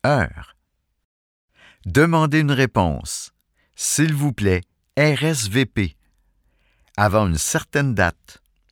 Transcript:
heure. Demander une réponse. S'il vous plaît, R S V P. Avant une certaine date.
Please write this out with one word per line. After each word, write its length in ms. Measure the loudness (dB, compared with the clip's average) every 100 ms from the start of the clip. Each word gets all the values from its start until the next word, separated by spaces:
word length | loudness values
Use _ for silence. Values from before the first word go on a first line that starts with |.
heure. 500 | 2 0 0 -6 -20 _ _ _ _ _ _ _ _ _ _ _ -20 _ -2
Demander 540 | 2 4 2 2 2
une 120 | 2
réponse. 800 | 2 0 0 0 -2 -8 -14 -14 _ _ _ _
S'il 380 | -10 -6 0 0
vous 200 | 0 -2
plaît, 280 | -2 0 0 -4 _ _ 0
R 260 | 0 2
S 240 | -2 -2 -2
V 160 | -2
P. 320 | -2 -2 -4 -6 _ _ _ _ _ _ _ _ _ 0
Avant 300 | 2 2 2
une 120 | 0
certaine 560 | -2 -6 -4 -2 -2
date. 480 | 0 0 -2 -20 -20 _ _ _